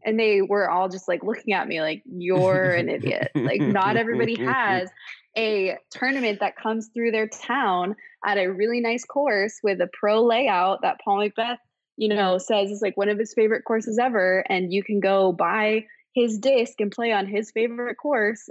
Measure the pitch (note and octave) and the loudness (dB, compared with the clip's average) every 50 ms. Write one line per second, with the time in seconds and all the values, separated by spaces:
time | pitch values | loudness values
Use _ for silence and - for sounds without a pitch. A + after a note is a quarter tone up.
0 | - - A3 A3+ A3+ G#3+ G#3 G3 F#3+ F#3+ G3+ G3+ F#3+ E3+ E3+ F3+ F#3+ F#3+ F3+ F#3 | -4 -2 0 2 2 4 4 4 2 2 2 0 2 2 0 0 0 -2 -4 -6
1 | - - F3 E3 F3+ G3+ A#3+ - - - G3 F3+ D#3+ C3 E3 D#3+ D#3 D#3 D#3+ G3+ | -4 -4 -4 -2 -2 -4 -6 -4 -2 -2 -2 -2 -2 -2 -4 -2 -2 -2 -4 -6
2 | - - F3+ F3+ F3 F3 F#3 - F#3 F#3 F#3 F#3 F#3 F#3 F3 E3+ E3+ E3+ - - | -10 -14 -12 -6 -2 0 2 4 4 4 4 2 2 2 2 0 0 -2 -4 -4
3 | - - - - - - - D3+ B2 - - G3+ - - G3 G3 F#3+ G3+ A3 A3+ | -4 -4 -2 -4 -4 -4 -2 -2 -2 0 0 0 0 2 2 2 2 2 2 0
4 | A3+ A3+ A#3 A#3 A3+ A3+ A3+ - B3 B3 C4 C4 A#3 G3+ F#3+ F#3 F#3 F#3 - - | 0 0 0 0 0 -2 -2 -2 -2 -2 0 0 0 0 0 -2 -2 -6 -12 -18
5 | - - - - _ _ - G#3+ A3+ A3 G#3+ G3+ F#3+ F#3 - - _ - - - | -20 -20 -20 -20 _ _ -6 -4 -2 0 0 0 -2 -2 -4 -6 _ -14 -8 -4
6 | B3+ C4 C4+ C4+ B3 A3 G3+ G3+ G#3 F#3+ - - - A3 A3+ A3+ A3 - - A#3+ | -2 -2 -2 0 -2 -2 -2 -2 -4 -6 -6 -4 -4 -4 -4 -4 -6 -8 -6 -2
7 | A#3 A#3 A3 A3 A3 G#3+ - - - - A#3+ C#4 A#3+ G3+ F#3 F3+ F3+ F#3 G#3+ - | -2 0 0 0 -2 -4 -6 -10 -6 -4 -2 0 0 0 0 0 -2 -4 -6 -8
8 | - - _ - - G#3 G3+ G3+ F#3 F#3 F#3+ F3+ G#3 A3+ A#3+ A#3+ A#3 A3+ A#3 B3 | -12 -20 _ -6 0 2 4 4 4 2 0 0 0 2 2 2 0 0 -2 -2
9 | - - - C#4+ C#4+ C#4 G#3+ G3 G3 A3 - - - G#3 G3 F3+ F3+ F3+ - - | -4 -4 0 0 2 2 2 2 0 0 -2 -2 0 0 0 0 -2 -4 -4 -2
10 | - G#3 G#3+ A3 A#3+ A#3 A3+ A#3 - A3 G3 F3+ F3+ F#3+ G3 - - F#3 - - | 0 2 4 4 4 4 4 4 2 2 2 2 2 2 0 0 0 -2 -2 -2
11 | - G#3+ G3+ G3+ G#3 G#3 - - A#3 A#3+ A#3+ - _ _ _ _ _ _ _ - | -2 0 0 0 0 -2 -2 -4 -4 -4 -6 -8 _ _ _ _ _ _ _ -2
12 | A3 G#3 G#3 G#3 G3 F#3 F#3 F#3 F#3 - A3 G3+ G3 G3 G#3 G3+ G#3+ G3 - G3+ | -2 0 0 2 2 2 2 0 0 0 0 0 0 0 -2 -4 -4 -4 -2 -2
13 | G3+ G#3 G#3 G3+ A3+ - - - A3 G#3+ A3 - - - A3+ A3 G#3+ A#3 G#3+ A#3 | 0 0 0 -2 -4 -2 0 2 2 2 2 0 -2 -2 -4 -2 -2 -2 -2 0
14 | A#3+ C4 A#3 G#3 F#3 F#3 F#3 F#3+ - - G3 F#3 F#3 F3 F3+ G3+ G3 - G#3 G3+ | 0 0 2 2 2 2 2 0 0 -2 -2 -2 -2 -2 -2 -2 -2 -2 -2 0
15 | F#3 F#3+ G3 G3 F#3+ F#3 F3+ F3 E3+ E3+ F#3 G3+ G#3+ G#3+ G#3+ A3 A3 - - _ | 2 2 4 4 4 2 2 0 0 0 0 0 0 0 0 -2 -4 -8 -18 _
16 | _ _ - B3+ A#3+ A#3 G#3+ G#3 A3 C4+ C4+ A#3+ A#3 A#3+ - - G#3+ G3+ - - | _ _ 0 0 0 0 0 0 2 2 2 2 2 0 -4 -4 -4 -4 -4 -4
17 | A#3 A#3 A3 G3 G3 G3 G3+ G#3 A3 - - A3 A3+ A#3+ A#3 A#3+ A#3+ A#3+ G#3+ - | -2 0 0 0 -2 -2 -4 -4 -4 -4 -4 -2 -2 -2 -4 -6 -8 -8 -8 -6
18 | - D4 C#4+ A#3 G#3 G#3 A3+ - - - | -2 0 0 2 0 0 -2 -4 -8 -8